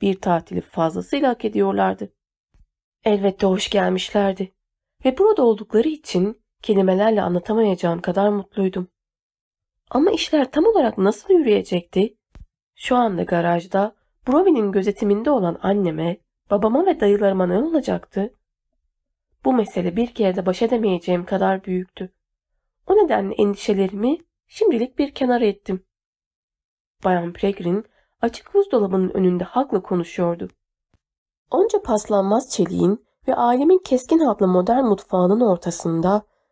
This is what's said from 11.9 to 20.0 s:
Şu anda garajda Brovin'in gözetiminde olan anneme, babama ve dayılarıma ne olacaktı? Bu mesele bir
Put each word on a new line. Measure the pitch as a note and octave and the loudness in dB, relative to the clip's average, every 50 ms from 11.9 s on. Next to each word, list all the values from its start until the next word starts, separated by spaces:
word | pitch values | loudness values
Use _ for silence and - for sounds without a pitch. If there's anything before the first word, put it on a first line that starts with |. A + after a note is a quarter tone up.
| - F#3 G3 A#3+ - _ _ _ _ - - - _ _ _ _ _ | -2 -2 -2 -2 -4 _ _ _ _ -20 -20 -20 _ _ _ _ _
Şu | _ - - B3+ | _ -4 0 2
anda | B3 A#3+ A3 F#3+ E3+ F3 | 2 2 2 0 -2 -4
garajda | F3 F3+ E3+ E3+ F3 E3+ E3+ E3+ F#3 - F#3+ G3+ A3 - _ _ _ _ _ _ - | -2 -2 0 0 0 0 -2 -2 -2 -2 -2 -2 -2 -4 _ _ _ _ _ _ 0
Brovin'in | B3+ D4+ F#4+ G4 D#4+ A#3+ G#3+ G3+ F#3 | 2 2 4 4 4 2 2 0 0
gözetiminde | G3+ F#3+ G#3 G3 - A3+ G3+ G3+ G#3 A#3 D4 | 0 0 0 -2 -2 0 0 0 2 2 0
olan | D4 A#3+ F#3 E3+ E3 - - | 0 2 2 0 -2 -2 -2
anneme, | F#3+ G3+ G#3 G3 E3+ D#3 D#3 D#3+ E3+ F3+ - _ _ _ _ _ _ | 0 0 2 0 0 -2 -2 -4 -4 -4 -6 _ _ _ _ _ _
babama | G3+ G3+ G3+ A3 A#3 C#4 F#4 | -2 0 0 2 2 2 2
ve | G4 - - | 0 0 2
dayılarıma | G#3+ G3+ G3+ G3+ G#3 G3 G3 F#3+ F#3 | 2 2 2 2 2 2 2 2 0
ne | F3 F3+ G3 | 0 0 0
olacaktı? | C#4 E4 E4 D4+ B3+ A3 F#3 F3 - - - G3 G3 A#3+ - _ _ _ _ _ _ _ _ _ _ _ _ _ _ _ _ _ _ _ _ _ - | 0 0 -2 -2 -2 -2 -4 -6 -6 -8 -6 -6 -6 -6 -8 _ _ _ _ _ _ _ _ _ _ _ _ _ _ _ _ _ _ _ _ _ -2
Bu | C4 C4 | 0 0
mesele | A#3+ G#3 G3+ - F#3+ F3 F3+ E3+ | 0 0 -2 -4 -4 -4 -4 -2
bir | G#3+ | -2